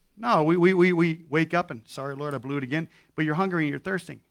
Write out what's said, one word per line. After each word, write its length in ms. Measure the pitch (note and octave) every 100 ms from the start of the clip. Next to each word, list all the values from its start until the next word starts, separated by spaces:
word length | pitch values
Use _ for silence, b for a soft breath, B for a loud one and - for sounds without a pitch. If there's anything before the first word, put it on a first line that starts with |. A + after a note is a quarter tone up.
| _ -
No, 260 | A#3 G3
we, 140 | D#3 F3
we, 160 | F3
we, 200 | F#3 F3+
we 320 | F3 E3+ D#3+ -
wake 240 | D3+ E3
up 180 | E3+ F3
and, 100 | A#2+ -
"Sorry, 260 | - C3+
Lord, 200 | C#3 D3
I 40 | C#3
blew 200 | B2+ C#3+
it 60 |
again." 260 | C3 D3+ D#3+ b b -
But 100 | D#3
you're 100 | D3+
hungry 280 | F#3+ F3
and 60 | D3+
you're 100 | C#3
thirsting. 400 | F3+ F#3+ - B2 _